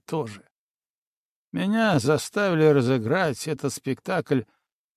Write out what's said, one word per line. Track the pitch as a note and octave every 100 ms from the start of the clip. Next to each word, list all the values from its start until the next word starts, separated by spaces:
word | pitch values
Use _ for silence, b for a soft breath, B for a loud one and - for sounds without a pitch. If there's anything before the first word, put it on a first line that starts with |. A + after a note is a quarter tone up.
| -
тоже. | D#3+ A#2 G2 _ _ _ _ _ _ _ _ _ _ _
Меня | E3+ F#3+ A3 A3 D3+
заставили | C3+ D3 - G#3 G3 D#3+ D#3
разыграть | C#3+ A#2+ C3 A2 F3+ E3 A#2 D#3+
этот | C#3 C3+
спектакль | - C#3 B2 - F3+ - C3+ - _ _ _ _